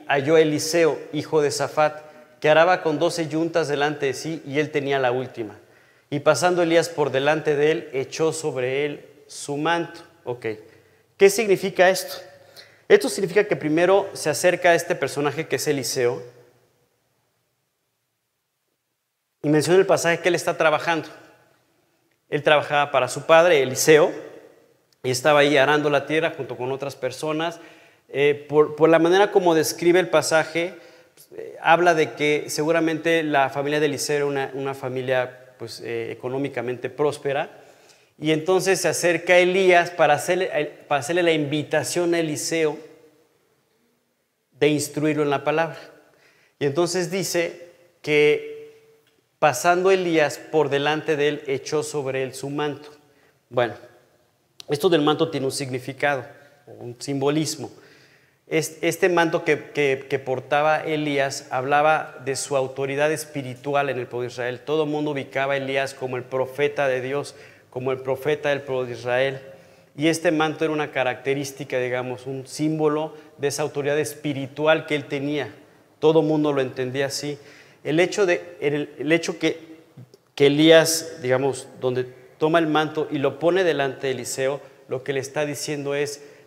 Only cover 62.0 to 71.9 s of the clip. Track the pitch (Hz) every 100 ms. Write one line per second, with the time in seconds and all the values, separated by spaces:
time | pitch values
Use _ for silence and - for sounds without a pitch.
62 | - - 131 131 - 139 131 127 139 139
63 | 151 156 - 143 127 123 135 143 143 127
64 | 123 120 123 120 123 123 - 156 151 151
65 | 151 139 131 135 139 139 135 135 135 -
66 | 131 123 127 131 127 - 147 143 139 127
67 | 127 139 139 - - - _ 127 127 131
68 | 131 131 151 151 147 143 135 131 127 117
69 | 120 123 135 135 - - - _ _ -
70 | 156 165 180 156 156 143 160 156 147 143
71 | 127 123 135 139 139 - 143 131 123